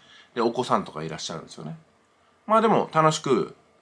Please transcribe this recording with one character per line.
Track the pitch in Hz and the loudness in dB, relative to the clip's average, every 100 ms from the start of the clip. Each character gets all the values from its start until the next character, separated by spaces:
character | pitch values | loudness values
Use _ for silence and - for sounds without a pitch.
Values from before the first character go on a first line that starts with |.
| - - - | -20 -20 -10
で、 | 120 | -2
お | 113 | 0
子 | 127 | 0
さ | 123 113 | 0 0
ん | |
と | 85 | -2
か | 76 | -8
い | 80 | -10
ら | 78 | -8
っ | |
し | - | -10
ゃ | |
る | - | -10
ん | |
で | - | -12
す | |
よ | - | -14
ね。 | 156 165 _ _ _ _ _ _ - | -14 -14 _ _ _ _ _ _ 0
ま | 220 | 2
あ、 | |
で | 220 | 4
も | 143 - | 2 2
楽 | 160 156 | 2 2
し | 151 | 2
く | 143 110 - - _ _ | 2 0 0 -8 _ _